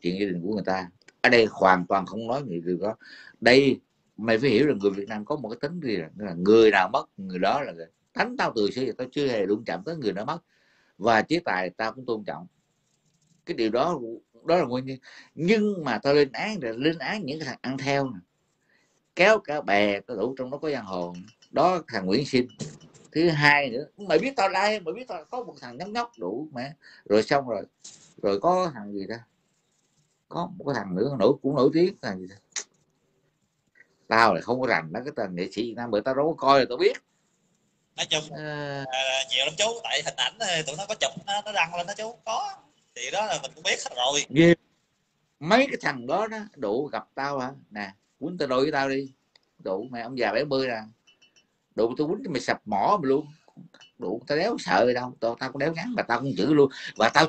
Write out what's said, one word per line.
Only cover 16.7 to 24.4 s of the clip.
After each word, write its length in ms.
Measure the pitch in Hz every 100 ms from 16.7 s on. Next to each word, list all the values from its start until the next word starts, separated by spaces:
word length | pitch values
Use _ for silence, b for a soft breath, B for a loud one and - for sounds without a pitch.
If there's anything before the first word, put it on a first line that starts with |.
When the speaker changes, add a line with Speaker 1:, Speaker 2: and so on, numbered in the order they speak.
| 113
Speaker 1:
lên 220 | 151 165
án 260 | 135 214 143
những 120 | 160
cái 80 | 151
thằng 100 | -
ăn 180 | 120 135
theo 260 | 139 139
nè. 140 | 135 95 - _ _ _ _ _ _ _ _ -
Kéo 220 | 190 220
cả 220 | - 147
bè, 400 | - 101 104 101
cái 160 | - 110
đủ 180 | 113 -
trong 120 | 127
đó 80 | 139
có 120 | 156
giang 140 | 131
hồ. 300 | 101 92 87 87 98 _ _
Đó, 320 | - 143 147 -
thằng 180 | 107 92
Nguyễn 200 | 113 143
Sinh. 200 | 127 127 - - - - - -
Thứ 160 | 151 175
hai 420 | 151 147 147 135
nữa, 160 | 120 147 -
mày 220 | 196 160
biết 140 | 254
tao 120 | 269